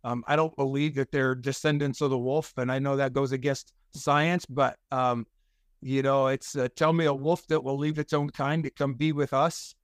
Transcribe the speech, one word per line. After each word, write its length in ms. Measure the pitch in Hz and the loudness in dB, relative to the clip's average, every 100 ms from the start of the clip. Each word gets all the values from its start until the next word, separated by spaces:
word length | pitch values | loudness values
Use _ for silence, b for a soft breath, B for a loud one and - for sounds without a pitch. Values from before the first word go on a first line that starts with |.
Um, 180 | 123 120 117 | -4 -6 0
I 80 | 147 | 2
don't 180 | 160 - | 2 0
believe 380 | 139 139 151 135 | -2 0 0 0
that 140 | 135 | -2
they're 240 | 143 131 | 0 0
descendants 640 | 127 127 135 156 147 143 123 | 0 -4 -2 0 2 0 0
of 100 | 143 | 0
the 80 | 131 | 0
wolf, 340 | 123 147 151 - | 0 -2 -2 -6
and 120 | 127 | -2
I 80 | 131 | -2
know 180 | 139 139 | 0 0
that 160 | 135 | 0
goes 200 | 131 139 | 0 0
against 400 | 131 135 135 - _ _ | 0 -2 -2 -8 _ _
science, 540 | - 151 147 160 175 - | -6 2 2 4 0 -2
but, 320 | 131 131 - _ | 0 0 0 _
um, 340 | 131 127 120 113 _ _ _ _ _ | 0 0 0 -4 _ _ _ _ _
you 220 | 131 135 | -2 0
know, 260 | 135 139 131 | 2 2 2
it's, 260 | 135 - | 0 -4
uh, 140 | 143 123 - | -4 -4 0
tell 160 | 160 | 2
me 140 | 165 160 | 4 2
a 80 | |
wolf 320 | 139 147 175 - | 0 0 -2 0
that 140 | 156 | -2
will 160 | 131 139 | 0 -2
leave 200 | 151 151 | -2 -2
its 140 | 147 | -2
own 180 | 147 147 | 0 -2
kind 320 | - 139 160 | -2 -2 0
to 80 | 151 | -2
come 240 | - 139 | -2 -4
be 180 | 123 156 | 0 -2
with 200 | 147 139 | 0 0
us. 420 | 135 160 - - - | 2 0 -2 -16 -20